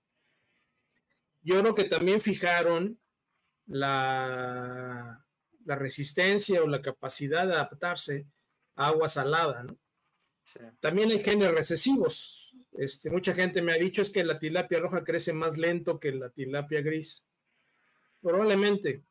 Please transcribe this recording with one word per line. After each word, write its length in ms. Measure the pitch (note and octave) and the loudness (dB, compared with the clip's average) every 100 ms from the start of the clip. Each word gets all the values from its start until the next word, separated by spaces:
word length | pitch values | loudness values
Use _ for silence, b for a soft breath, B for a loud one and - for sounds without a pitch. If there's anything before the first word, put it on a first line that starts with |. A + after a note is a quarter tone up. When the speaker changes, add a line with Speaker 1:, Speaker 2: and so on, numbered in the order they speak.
| _ _ _ _ _ _ _ _ _ _ _ _ _ _ | _ _ _ _ _ _ _ _ _ _ _ _ _ _
Speaker 1:
Yo 180 | D#3 F#3 | 2 4
creo 140 | A3 | 4
que 100 | G#3+ | 2
también 360 | F#3+ E3 F3 G#3 | 2 2 2 2
fijaron 760 | G#3 F#3+ F3 F3 E3+ E3+ G3 A#3 _ _ _ _ _ _ - | 2 0 2 2 4 2 0 -6 _ _ _ _ _ _ -10
la, 1600 | C#3 C#3 C3+ C3 C3 B2+ B2+ B2+ B2 B2 B2+ B2+ B2 A#2+ A2+ _ _ _ _ | -2 0 2 0 0 -2 -4 -6 -6 -8 -10 -10 -12 -14 -18 _ _ _ _
la 120 | - C#3 | -6 -4
resistencia 840 | C3+ - C#3+ - F#3 G3+ G3+ F3+ | -4 -4 -4 2 4 4 2 2
o 60 | D#3 | 2
la 140 | C#3 | 0
capacidad 640 | C3+ - C3 - C#3+ D#3+ F#3 | -4 -8 -6 -4 -2 0 0
de 80 | |
adaptarse 720 | E3 C#3+ C#3+ F3 F3 - C#3+ C#3+ _ _ _ _ - | 0 -2 -4 -6 -4 -4 -6 -8 _ _ _ _ -2
a 120 | C#3+ | 2
agua 200 | D#3 D#3 | 2 2
salada, 560 | D3+ C3+ D#3+ D#3+ B2 | 0 0 2 0 -2
¿no? 120 | B2 - _ _ _ _ _ _ | -10 -16 _ _ _ _ _ _
Speaker 2:
Sí. 160 | _ - A#2 - | _ -20 -20 -4
Speaker 1:
También 320 | D#3 F#3 A3 | 0 2 2
hay 120 | G#3+ | 2
genes 260 | G#3 G#3 F#3+ | 2 4 4
recesivos. 1040 | D#3+ D3+ E3 B3+ C4+ E3 - - - - - _ - | 4 2 0 2 4 2 0 -4 -8 -14 -20 _ -8
Este, 340 | C#3 - D#3 | -6 -4 -2
mucha 240 | E3+ F#3 | -2 0
gente 280 | F3 F#3 F3+ | 0 0 0
me 100 | E3+ | 0
ha 40 | E3 | 0
dicho, 260 | F#3 G3 | 0 0
"Es 80 | G3 | 0
que 140 | G3+ | 0
la 140 | E3 D3 | 0 -2
tilapia 400 | D#3 E3+ F3 E3+ | -2 -2 0 0
roja 240 | E3+ F3+ | 0 -4
crece 300 | - E3 D#3+ | -2 -2 -2
más 240 | D#3 D#3+ D3+ | -2 -2 -2
lento 420 | E3 F3 E3+ E3 | 0 0 -2 -2
que 140 | D3 | -2
la 180 | C3 B2 | -4 -6
tilapia 500 | - C3 C#3+ C#3+ D3+ | -8 -6 -4 -4 -2
gris". 440 | D3 D#3+ D#3 - _ _ _ _ _ _ _ _ _ _ | -2 -4 -6 -12 _ _ _ _ _ _ _ _ _ _
Probablemente, 840 | F3 F3+ G#3+ G3 G#3 G3+ E3+ B2+ - | 0 2 4 4 4 2 0 -6 -8